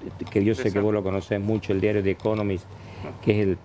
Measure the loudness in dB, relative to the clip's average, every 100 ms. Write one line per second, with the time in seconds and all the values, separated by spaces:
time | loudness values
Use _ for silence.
0 | -12 -10 -2 2 4 2 2 2 2 2
1 | 0 -2 -2 -2 0 0 0 2 2 2
2 | 0 0 0 0 0 -2 -6 -16 -16 -12
3 | -12 -2 2 2 2 0